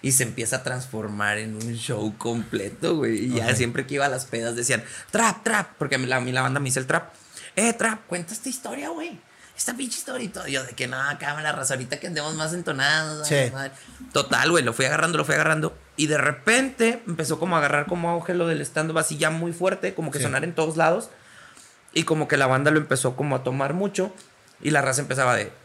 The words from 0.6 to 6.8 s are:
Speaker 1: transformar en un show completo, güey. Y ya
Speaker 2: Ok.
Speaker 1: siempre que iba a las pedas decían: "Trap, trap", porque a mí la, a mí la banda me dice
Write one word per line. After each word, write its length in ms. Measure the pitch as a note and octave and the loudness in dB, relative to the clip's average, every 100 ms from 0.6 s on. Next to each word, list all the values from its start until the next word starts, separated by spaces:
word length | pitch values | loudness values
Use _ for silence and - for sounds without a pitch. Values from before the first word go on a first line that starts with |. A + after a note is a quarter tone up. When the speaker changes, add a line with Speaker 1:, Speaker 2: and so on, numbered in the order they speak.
Speaker 1:
transformar 720 | - B2+ B2+ A2 G#2+ G#2 G#2 G#2 | -4 -8 -6 -8 -6 0 0 0
en 180 | A2 G#2+ | -2 -6
un 200 | A#2 A#2 | -6 -6
show 380 | - A2+ G#2+ G#2 | -4 -2 -2 -4
completo, 800 | A#2 A#2 G#2+ A#2 G2 - E3 E3 | -4 -2 -2 -4 -4 -4 -2 0
güey. 280 | A#2 A2 B2 | 0 0 0
Y 100 | A#2 | 0
ya 120 | A2+ | 2
Speaker 2:
Ok. 60 | B2 | 2
Speaker 1:
siempre 320 | A#2 A#2+ C3 | 2 -2 -4
que 60 | C#3+ | 0
iba 100 | C#3 | 0
a 40 | |
las 160 | B2+ B2+ | 0 -4
pedas 280 | A#2+ A#2 A#2 | -4 -4 -2
decían: 260 | A#2 A#2 - - - | 0 0 -2 -16 -4
"Trap, 320 | G#3 A3+ F#3 - | 2 2 2 0
trap", 220 | G#3+ F#3 - | 0 -2 -4
porque 180 | C#3+ C3 | -2 0
a 20 | |
mí 100 | B2+ | 2
la, 100 | C3 | 0
a 40 | |
mí 120 | B2 | 0
la 80 | B2+ | 0
banda 180 | C3 C3+ | 2 0
me 60 | C3+ | 0
dice 140 | C3 | -2